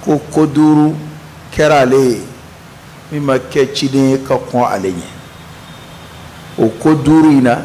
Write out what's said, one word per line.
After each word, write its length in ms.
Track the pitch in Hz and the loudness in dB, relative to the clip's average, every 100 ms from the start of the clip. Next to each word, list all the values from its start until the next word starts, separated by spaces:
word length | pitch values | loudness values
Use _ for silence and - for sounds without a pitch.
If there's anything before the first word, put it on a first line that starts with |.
| - | -2
Ko 160 | 147 - | -2 -2
ko 140 | - 156 | -2 0
duuru 480 | 139 151 151 151 160 - - - - - | 2 4 4 2 -2 -12 -18 -20 -20 -14
kɛra 300 | - 156 151 | -2 2 2
ale 160 | 127 131 | 4 4
ye, 240 | 127 110 - - - - - - - - - | 2 0 -8 -18 -20 -20 -20 -20 -20 -20 -12
min 80 | 151 143 | -6 -2
ma 120 | 131 | -2
kɛ 360 | - 151 131 - | -2 -2 -2 -2
ciden 360 | 139 135 135 | -2 0 2
ye 60 | 135 | 0
ka 140 | 135 131 | -2 -4
kɔn 340 | - 123 120 | -2 -2 -2
ale 160 | 98 95 | -2 -4
ɲɛ. 1800 | 87 82 - - - - - - - - - - - - - - - | -6 -12 -20 -20 -20 -20 -20 -20 -20 -20 -20 -20 -20 -20 -20 -18 -4
O 60 | 113 - | -4 0
ko 160 | 156 151 | 0 0
duuru 340 | 135 160 156 | 2 4 4
in 140 | 139 | 4
na 140 | 123 117 | 2 0